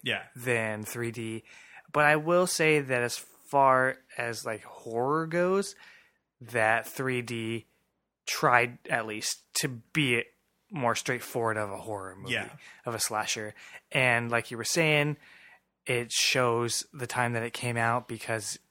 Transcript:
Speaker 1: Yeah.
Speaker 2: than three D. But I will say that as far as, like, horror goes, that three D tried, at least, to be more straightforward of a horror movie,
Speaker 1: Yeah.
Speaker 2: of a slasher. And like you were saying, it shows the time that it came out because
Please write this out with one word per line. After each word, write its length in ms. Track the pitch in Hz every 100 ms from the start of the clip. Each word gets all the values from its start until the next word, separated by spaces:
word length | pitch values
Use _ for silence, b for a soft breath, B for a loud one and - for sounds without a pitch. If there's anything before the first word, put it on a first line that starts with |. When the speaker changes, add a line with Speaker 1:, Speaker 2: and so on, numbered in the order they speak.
Speaker 1:
Yeah. 200 | 127 101 - 127
Speaker 2:
than 480 | 123 117 110 107
three 260 | 104 120 117
D. 320 | 113 110 110 - B B B B
But 120 | 147
I 100 | 147 151
will 300 | 151 175 180
say 320 | - 160 151
that 240 | 135 127
as 140 | 120 -
far 800 | - - - 143 135 131 131 131 _ -
as, 280 | 120 113 120
like, 160 | 107
horror 640 | - - 117 113 131 156 160
goes, 480 | 170 180 196 202 - B B B B _ _
that 460 | 113 120 110 113 -
three 340 | - 131 127
D 440 | 120 117 113 113 - _ _ _ _ _ -
tried, 520 | - 151 123 120 120 -
at 180 | 131 110
least, 360 | 107 - - _
to 140 | - 147
be 560 | 120 - - 139 120 - _ _ _ _
more 240 | 175 120
straightforward 640 | 110 - 123 - 131 113 107
of 140 | 104
a 60 | 98
horror 360 | 101 104 95
movie, 200 | 95 98
Speaker 1:
Yeah. 140 | 117 95 - B B -
Speaker 2:
of 80 |
a 60 | 113
slasher. 540 | - 107 107 - 107 - B B _
And 400 | 143 127 120 117
like 220 | 117 -
you 40 | 117
were 60 |
saying, 540 | 113 170 160 151 147 143 B B B B _ _
it 280 | - 123 117
shows 760 | - - 131 123 117 117 - -
the 160 | 147 123
time 240 | - 120
that 100 | 117
it 100 | 117
came 240 | - 120 117
out 300 | 117 120 117
because 500 | 110 - 113 110 - _